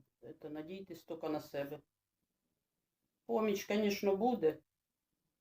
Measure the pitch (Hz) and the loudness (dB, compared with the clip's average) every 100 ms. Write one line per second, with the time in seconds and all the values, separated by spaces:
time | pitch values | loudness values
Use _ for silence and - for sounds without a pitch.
0 | - _ 127 160 156 151 156 190 190 165 | -20 _ -16 -14 -10 -10 -8 -10 -12 -14
1 | - 165 160 151 - 143 139 147 - _ | -10 -6 -2 -2 -2 -6 -6 -8 -14 _
2 | _ _ _ _ _ _ _ _ _ _ | _ _ _ _ _ _ _ _ _ _
3 | _ _ - 226 214 202 - 208 208 196 | _ _ -2 2 2 2 0 2 2 2
4 | 202 190 240 240 156 - _ _ _ _ | 2 4 4 4 2 2 _ _ _ _
5 | _ _ _ _ | _ _ _ _